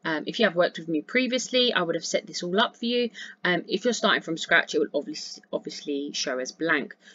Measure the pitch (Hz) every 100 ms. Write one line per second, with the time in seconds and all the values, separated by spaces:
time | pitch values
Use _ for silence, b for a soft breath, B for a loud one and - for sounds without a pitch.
0 | 160 151 - 170 208 170 170 - 165 156
1 | - 254 254 254 - 254 247 - 170 165
2 | - - - - 175 190 - - 233 240
3 | 233 B B B 180 180 - 196 247 226
4 | - 120 - 165 - 170 - 151 147 147
5 | - 151 - - _ - 151 - 156 143
6 | 143 - 147 127 147 - 160 151 - -
7 | B